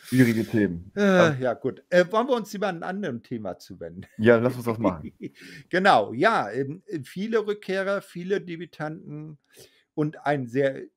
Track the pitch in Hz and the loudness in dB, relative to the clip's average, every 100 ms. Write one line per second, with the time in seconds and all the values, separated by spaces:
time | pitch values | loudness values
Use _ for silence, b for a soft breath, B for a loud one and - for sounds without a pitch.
0 | B 127 120 113 104 113 98 87 90 - | B 4 6 4 0 2 2 0 -8 0
1 | 202 185 170 135 127 110 131 - _ 180 | 4 6 4 2 -2 -2 -4 -8 _ 2
2 | 175 220 254 240 202 208 202 170 165 190 | 4 2 0 0 -2 -4 -4 -4 -6 -6
3 | 185 120 - 120 101 90 - 90 85 87 | -6 -8 -8 -8 -8 -10 -14 -14 -14 -14
4 | - - 110 117 120 127 117 113 104 87 | -16 2 6 6 4 -2 -4 -2 -2 -2
5 | 76 - 180 - - - - 175 196 139 | -6 -14 -16 -16 -20 -20 -4 2 6 6
6 | 98 113 190 214 107 113 135 170 - 180 | 4 2 2 2 0 -4 -6 -8 -12 -12
7 | 127 - 214 220 208 208 - 190 190 196 | -10 -8 -2 -2 -2 -6 -6 -4 -2 -4
8 | - 175 175 196 170 165 170 - 156 160 | -6 -10 -4 -4 -4 -10 -12 -10 -10 -10
9 | 147 147 156 151 b b b b b - | -14 -14 -14 -18 b b b b b -2
10 | 151 - - 147 123 123 135 135 - | -2 -2 -2 -2 -2 0 0 -2 -10